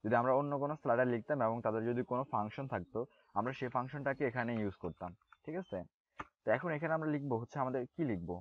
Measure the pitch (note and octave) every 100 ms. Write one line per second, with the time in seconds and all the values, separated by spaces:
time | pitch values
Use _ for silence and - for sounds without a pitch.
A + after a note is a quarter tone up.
0 | - A#2 B2 C3 C#3+ C#3+ C#3+ D#3 C#3 A#2+
1 | B2+ A#2+ - D3 A2+ A#2 A2 A2 A2+ B2
2 | B2 B2 C#3 A#2 G#2 - C#3 G#2+ F2 A2
3 | C3 _ _ G2 A#2 C3 B2+ B2+ C3 C#3+
4 | C#3 C3+ C3+ A#2+ A#2+ A#2 G#2 - F2 -
5 | F2+ F2 _ - - E3+ F#3+ F#2+ - _
6 | _ - - _ - A#2+ F3 D3+ D#3 D#3+
7 | D#3 D3 C#3 A2+ A#2 D3 C3 B2+ B2+ -
8 | D3+ F#2+ E2+ F2+